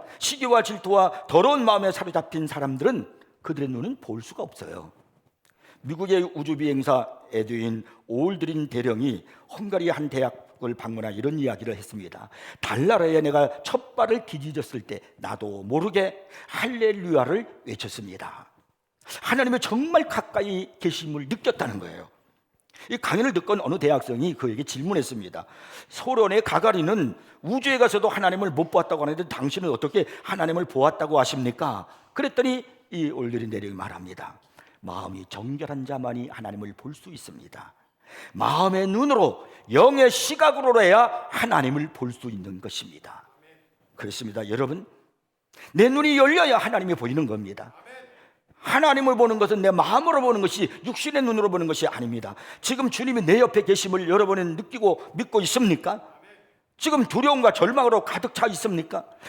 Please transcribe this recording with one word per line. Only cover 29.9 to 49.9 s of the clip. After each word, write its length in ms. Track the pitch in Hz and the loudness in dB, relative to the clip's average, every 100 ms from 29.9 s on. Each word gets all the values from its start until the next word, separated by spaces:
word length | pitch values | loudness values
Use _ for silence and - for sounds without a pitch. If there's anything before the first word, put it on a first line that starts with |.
| 202 160 - | 0 -2 -4
하나님을 420 | - 196 160 170 180 | -8 -4 -2 -2 -4
보았다고 540 | 135 143 151 151 151 | 2 2 2 0 2
하십니까?" 680 | 127 139 123 117 151 104 - - _ | 2 0 -4 -4 -4 -6 -10 -20 _
그랬더니 520 | - 277 - 262 254 - _ _ | -6 -2 0 0 -2 -6 _ _
이 200 | 175 151 | -6 -4
올드린 400 | 131 120 117 113 | -4 -6 -6 -6
대령이 240 | 107 101 | -8 -10
말합니다. 640 | 98 95 95 90 92 - - _ _ _ _ | -12 -12 -14 -16 -16 -18 -20 _ _ _ _
"마음이 460 | 92 90 101 95 92 | -12 -10 -10 -12 -14
정결한 560 | 95 113 143 147 143 131 | -12 -10 -8 -8 -8 -8
자만이 440 | 139 123 120 123 | -6 -6 -6 -10
하나님을 440 | - 107 104 104 | -12 -12 -12 -12
볼 200 | 98 139 | -14 -16
수 160 | 147 185 | -18 -18
있습니다. 640 | 156 - 71 - - - _ _ _ _ - - | -20 -20 -20 -20 -20 -20 _ _ _ _ -20 -16
마음의 540 | - 113 147 190 190 190 | -2 0 2 2 2 0
눈으로, 580 | 202 285 254 160 - - - - | 0 2 4 4 0 -10 -20 2
영의 380 | 123 240 277 254 | 8 8 8 6
시각으로 720 | - - 302 311 285 262 233 | 4 -2 2 2 4 4 6
해야 460 | 190 208 233 - - | 8 8 6 2 -8
하나님을 600 | - 226 170 131 143 156 | -4 0 2 2 0 -4
볼 240 | - 123 | -6 -10
수 160 | 120 123 | -8 -12
있는 320 | 104 95 95 | -12 -12 -14
것입니다." 680 | 104 - - 76 - - - _ _ _ _ _ _ - | -12 -12 -14 -18 -20 -20 -20 _ _ _ _ _ _ -14
그렇습니다. 520 | 104 98 113 104 104 | -12 -10 -10 -8 -4
여러분, 360 | 113 131 170 - _ _ _ _ _ _ - - | -2 -2 -4 -12 _ _ _ _ _ _ -20 -2
내 160 | 151 233 | 4 6
눈이 280 | 269 302 277 | 6 4 6
열려야 400 | 277 339 320 233 | 6 6 6 4
하나님이 380 | 214 233 185 170 | 2 0 -2 -2
보이는 300 | 120 139 139 | -2 -2 -2
겁니다. 480 | 107 98 101 - - - 254 - _ _ _ _ _ | -4 -8 -12 -16 -20 -20 -20 -20 _ _ _ _ _
하나님을 560 | - 269 311 269 262 240 | -2 4 4 4 4 6
보는 240 | 240 214 | 4 4
것은 220 | 202 208 | 2 4
내 100 | 190 | 4
마음으로 500 | 180 151 | 4 4